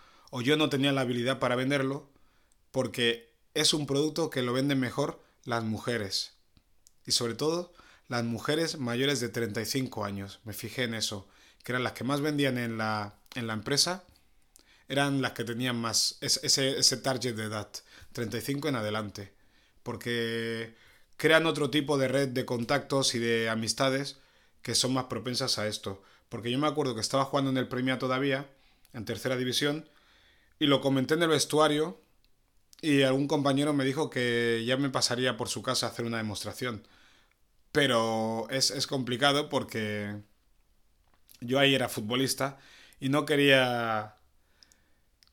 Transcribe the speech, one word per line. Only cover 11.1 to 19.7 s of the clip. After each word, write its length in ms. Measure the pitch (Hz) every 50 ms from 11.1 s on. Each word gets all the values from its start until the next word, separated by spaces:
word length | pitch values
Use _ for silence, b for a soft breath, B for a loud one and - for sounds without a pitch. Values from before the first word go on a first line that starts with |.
| 107 98 92 b b b b b b b -
que 80 | -
eran 120 | 123 127 123
las 80 | 110
que 120 | - - 117
más 160 | 127 143 143
vendían 380 | 143 156 151 143 143 135 123 123
en 180 | 120 117 113
la, 380 | 113 110 110 107 107 104 101 - - - - -
en 120 | 123 117
la 80 | 113 113
empresa, 500 | 107 104 - 143 143 - 175 180 190 - - - _ _ _ _ _ _ _ - b b b b b b -
eran 320 | 135 139 143 143 139 135
las 120 | 127 117
que 120 | - - 117
tenían 360 | 110 117 117 127 127 120 117
más 380 | 117 113 110 - - - - -
es-, 200 | - 131 - - -
ese, 340 | 135 - 143 135 131 135 110
ese 180 | 135 - 135 123
target 360 | - 135 127 120 113 127 113
de 100 | 107 110
edad, 240 | 107 110 107 101 - - - B B B B B B
treinta 260 | - - 117 107 107 117
y 20 |
cinco 280 | - - 139 143 143 156
en 80 | 135
adelante, 560 | 117 107 107 104 110 107 101 - - 98 95 b b b b b b b b